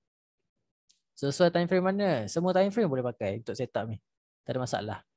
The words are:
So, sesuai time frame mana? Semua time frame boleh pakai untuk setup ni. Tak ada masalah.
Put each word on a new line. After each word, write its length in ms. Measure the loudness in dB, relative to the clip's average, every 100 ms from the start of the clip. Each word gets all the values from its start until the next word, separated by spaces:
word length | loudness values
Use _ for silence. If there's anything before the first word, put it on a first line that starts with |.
| _ _ _ _ _ _ _ _ _ _ _
So, 160 | -6 -2
sesuai 240 | 4 4
time 160 | 4 2
frame 160 | 2 2
mana? 400 | 2 2 0 0
Semua 240 | -2 2
time 240 | 2 2
frame 160 | 2 0
boleh 160 | 0 -2
pakai 400 | -4 -4 -4 -6
untuk 80 |
setup 320 | -6 -4 -4 -4
ni. 160 | -8 _ _ _ _
Tak 160 | -8 -6
ada 20 | -4
masalah. 320 | -4 -4 -8 -14